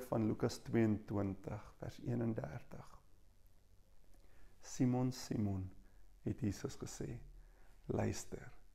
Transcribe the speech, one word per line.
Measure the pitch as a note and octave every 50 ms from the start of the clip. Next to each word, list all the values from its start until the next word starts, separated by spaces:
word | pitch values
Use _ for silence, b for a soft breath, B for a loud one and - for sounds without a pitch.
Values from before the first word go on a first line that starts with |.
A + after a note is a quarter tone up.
| B2 -
van | C3 A#2 A2 G#2+
Lukas | - - B2 A#2 - - -
tweeëntwintig | - A#2 A#2 A2+ G#2+ G#2 G2+ - - G#2+ G2+ G2 G2 F#2+ - - - G#2 G#2+ - - - -
vers | - C3 - - -
eenendertig. | - A#2+ A#2 A#2 A#2 A2 A#2+ C3 C#3+ C#3+ A#2+ - - - - - - - - - - - - - - - - - - - - - - - - - - - - - - - - - - - - - - - -
"Simon, | - - - - C3+ B2 B2 B2 B2+ B2+
Simon," | B2+ - - - C3+ B2+ G#2 G2 G2 F#2 F#2 F#2+ - - - - - - - - - - -
het | - G2+ -
Jesus | A#2+ G2+ F#2+ - - - -
gesê, | - - A#2 - - - C#3+ B2 B2 - - - - - - - - - - - - -
"luister, | - - A2 G#2+ G#2+ - - - - - - - - - - - -